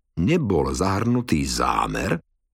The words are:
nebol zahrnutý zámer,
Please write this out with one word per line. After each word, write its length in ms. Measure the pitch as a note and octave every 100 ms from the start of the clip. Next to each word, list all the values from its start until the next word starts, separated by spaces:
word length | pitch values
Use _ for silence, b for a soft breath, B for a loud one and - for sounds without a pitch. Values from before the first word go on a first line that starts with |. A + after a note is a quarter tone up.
| _ -
nebol 560 | F#2+ F3 A2+ E2 C2+
zahrnutý 720 | C2 F#2+ G2 A2 B2 A#2+ D#2 C2+
zámer, 720 | A#1 B1+ G#1 A1+ A1+ E2+ - - _ _